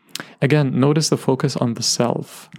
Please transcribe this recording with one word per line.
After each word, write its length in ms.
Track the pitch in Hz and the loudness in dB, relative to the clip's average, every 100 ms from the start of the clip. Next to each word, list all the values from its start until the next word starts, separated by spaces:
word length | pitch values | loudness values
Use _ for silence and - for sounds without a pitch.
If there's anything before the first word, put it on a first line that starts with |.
| _ - - - | _ -16 -14 -2
Again, 380 | 135 151 135 117 | 2 2 2 2
notice 280 | 139 165 156 | 2 2 0
the 80 | 135 | 0
focus 400 | - 131 139 - | 0 0 0 -2
on 180 | 123 | -2
the 100 | 113 | -2
self. 680 | - - 120 - - - - | -2 0 0 -2 -6 -16 -20